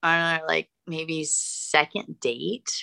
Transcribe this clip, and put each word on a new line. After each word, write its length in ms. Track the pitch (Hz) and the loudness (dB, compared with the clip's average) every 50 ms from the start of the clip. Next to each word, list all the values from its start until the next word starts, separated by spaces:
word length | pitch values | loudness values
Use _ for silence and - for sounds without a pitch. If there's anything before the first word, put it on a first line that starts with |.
| - | 2
on 360 | 165 165 170 170 165 165 160 | 2 4 4 4 2 0 0
our, 80 | 160 | 0
like, 220 | 160 165 160 160 - _ _ _ | 0 0 0 0 -2 _ _ _
maybe 380 | - 165 160 160 160 160 156 156 | -8 -6 -6 -4 -2 -2 -2 0
second 960 | 151 - - - - - - - - - 151 147 - - - - - - - | 0 0 -2 -2 -4 -6 -8 -2 2 4 4 4 4 -2 -8 -8 -8 -8 -2
date. 500 | - 123 117 123 147 175 220 - - - - - | -2 -2 0 0 -2 -4 -4 -4 -4 -6 -6 -6